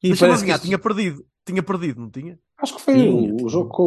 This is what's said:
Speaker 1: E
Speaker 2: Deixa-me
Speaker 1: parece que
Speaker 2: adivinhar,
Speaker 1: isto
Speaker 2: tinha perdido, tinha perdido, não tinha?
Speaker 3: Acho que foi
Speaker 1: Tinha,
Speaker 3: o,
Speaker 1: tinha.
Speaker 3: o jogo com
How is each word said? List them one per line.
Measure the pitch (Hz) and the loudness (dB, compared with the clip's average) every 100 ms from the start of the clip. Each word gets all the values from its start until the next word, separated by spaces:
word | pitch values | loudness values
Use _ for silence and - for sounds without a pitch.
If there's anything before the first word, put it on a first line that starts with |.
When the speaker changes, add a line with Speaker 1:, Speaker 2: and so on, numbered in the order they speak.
Speaker 1:
E | 185 | 2
Speaker 2:
Deixa-me | 185 - | 4 6
Speaker 1:
parece | 254 196 | 4 2
que | |
Speaker 2:
adivinhar, | 160 | -2
Speaker 1:
isto | 170 | 0
Speaker 2:
tinha | 190 | -2
perdido, | - 208 196 143 - _ - | -2 -2 -4 -6 -18 _ -6
tinha | 185 | -6
perdido, | 180 190 170 117 | -4 -4 -4 -8
não | 113 | -12
tinha? | 127 156 170 _ _ | -14 -16 -18 _ _
Speaker 3:
Acho | 285 - | -10 -6
que | |
foi | - 262 | 2 4
Speaker 1:
Tinha, | 240 | 4
Speaker 3:
o, | - | 2
Speaker 1:
tinha. | 104 110 117 | 0 -2 -2
Speaker 3:
o | |
jogo | 165 - | -2 -4
com | - | 0